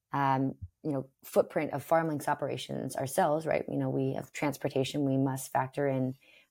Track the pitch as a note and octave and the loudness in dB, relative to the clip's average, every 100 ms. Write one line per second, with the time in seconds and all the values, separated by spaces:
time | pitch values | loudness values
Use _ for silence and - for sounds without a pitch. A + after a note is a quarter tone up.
0 | _ C#3 C#3 C3+ C3+ - - _ D#3+ C#3 | _ 0 2 4 2 -2 -12 _ -4 -4
1 | C3+ _ - G#3 - F3 D3 C#3+ - E3 | -6 _ 0 2 2 2 -2 -2 2 2
2 | E3 D3 C#3+ D3 C3+ C3 - - C3 - | 2 0 -2 -2 -2 -4 -6 -6 -4 -4
3 | C3+ - E3 D#3 D#3+ - - C#3+ C3+ C3+ | -2 2 2 2 0 -2 0 -2 0 0
4 | C3+ - C3+ - D3+ - C#3+ C3+ C3 D3 | 0 -2 -6 -4 -2 0 -2 0 0 0
5 | C#3 C3+ C3+ C3+ - C3 C3 - C#3+ C3 | 2 2 2 0 -2 -2 -2 0 0 0
6 | B2+ C3 _ - _ | -2 -4 _ -20 _